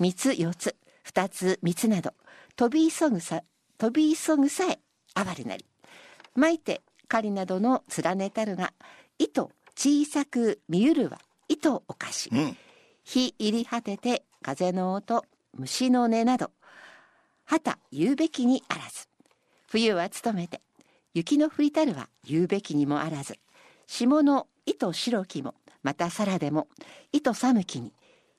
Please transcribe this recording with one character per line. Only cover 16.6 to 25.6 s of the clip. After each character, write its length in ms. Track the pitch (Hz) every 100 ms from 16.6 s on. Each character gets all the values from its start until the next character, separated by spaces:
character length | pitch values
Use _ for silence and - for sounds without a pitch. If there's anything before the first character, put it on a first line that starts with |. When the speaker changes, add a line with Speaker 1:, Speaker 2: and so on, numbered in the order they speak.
| - - - - _ _ _ _
Speaker 1:
は 160 | - 311
た 180 | - - _
言 200 | 143 196
う 40 | 277
べ 120 | 320
き 180 | - 240
に 160 | 262 -
あ 60 |
ら 60 | 151 -
ず。 200 | - - _ _ _ _ _ _
冬 260 | 226 226
は 160 | 180 190
努 240 | - 240
め 140 | 196 175
て、 140 | - _ _ _ _ _
雪 260 | 165 165 294
の 120 | 302
降 120 | -
り 100 | 294
た 120 | 311
る 100 | 302
は 140 | 139 - _
言 200 | - 160
う 20 | 180
べ 160 | 196
き 140 | - 147
に 100 | 139
も 140 | 147
あ 100 | 156
ら 140 | 147
ず。 140 | 135 - _ _ - _ -
霜 340 | - 247 302
の 240 | 285 269 - _
糸 280 | - - 202
白 320 | 160 240 226
き 180 | 185 147
も、 120 | 131 -